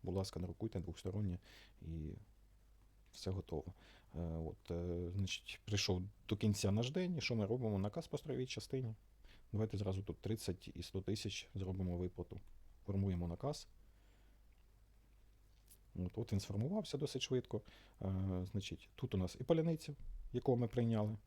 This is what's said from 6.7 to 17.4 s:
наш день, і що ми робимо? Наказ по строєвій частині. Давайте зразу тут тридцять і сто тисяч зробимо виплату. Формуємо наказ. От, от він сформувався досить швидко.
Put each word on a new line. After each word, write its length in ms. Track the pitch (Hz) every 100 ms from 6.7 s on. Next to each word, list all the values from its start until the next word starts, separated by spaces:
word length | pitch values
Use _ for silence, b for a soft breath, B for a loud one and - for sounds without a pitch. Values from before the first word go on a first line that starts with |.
наш 200 | 104 120
день, 260 | 160 180 170
і 40 |
що 140 | - 117
ми 100 | 101
робимо? 340 | 123 117 101
Наказ 280 | 98 170 160
по 100 | 139
строєвій 280 | 156 127 127
частині. 500 | - - 131 123 110 - - B B B
Давайте 260 | 101 107 98
зразу 260 | 101 95
тут 140 | 98 82
тридцять 520 | - 110 - 87 - -
і 80 |
сто 180 | 90 95
тисяч 480 | 92 104 107 - - 98
зробимо 420 | 95 92 92 87
виплату. 440 | 90 - 85 87 - - - - -
Формуємо 420 | 98 98 90 87
наказ. 400 | 85 135 147 - - b b b b b b - - - - - - - - - - - - - - - -
От, 160 | 90 -
от 140 | 113
він 80 | 101
сформувався 580 | - 101 123 208 190 139
досить 240 | 143 131
швидко. 400 | - 127